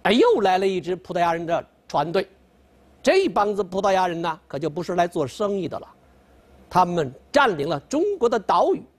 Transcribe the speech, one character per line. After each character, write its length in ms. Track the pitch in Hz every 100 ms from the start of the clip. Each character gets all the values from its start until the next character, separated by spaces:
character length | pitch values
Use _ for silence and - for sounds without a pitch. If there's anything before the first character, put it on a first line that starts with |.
哎， 80 | -
又 300 | 226 466 392
来 180 | 196 185
了 80 | 196
一 140 | 185
支 160 | 156 180
葡 180 | -
萄 60 | 180
牙 120 | 170
人 140 | 170 165
的 180 | 165 - _ -
船 240 | 151 156
队。 160 | 180 185 _ _ _ _ _ _ _
这 280 | - 381 370
帮 260 | 208 208
子 80 | 196
葡 180 | 185 190
萄 120 | 202
牙 160 | 190 185
人 120 | 170
呢， 200 | 170 156 -
可 100 | 143
就 100 | 156
不 140 | 151
是 140 | 170 175
来 100 | 175
做 180 | 175
生 280 | 135 - 208
意 160 | 202 156
的 100 | 104
了。 80 | - - _ _ _ _ _ - -
他 160 | 180
们 280 | 175 175 135 127 _
占 260 | 294 277 160
领 120 | 143
了 100 | 147
中 360 | - 294 415 392
国 120 | 233
的 100 | 226
岛 360 | - 175 285
屿， 80 | 370 -